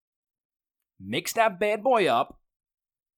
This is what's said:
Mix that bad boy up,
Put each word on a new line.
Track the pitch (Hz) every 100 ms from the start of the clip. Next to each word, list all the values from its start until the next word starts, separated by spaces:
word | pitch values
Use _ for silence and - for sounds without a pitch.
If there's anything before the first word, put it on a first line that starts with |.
| _ _ _ _ _ _ _ _ _ -
Mix | 95 127 -
that | 226 220 180
bad | 208 214
boy | 247 240 160
up, | 120 - - _ _ _ _ _ _ _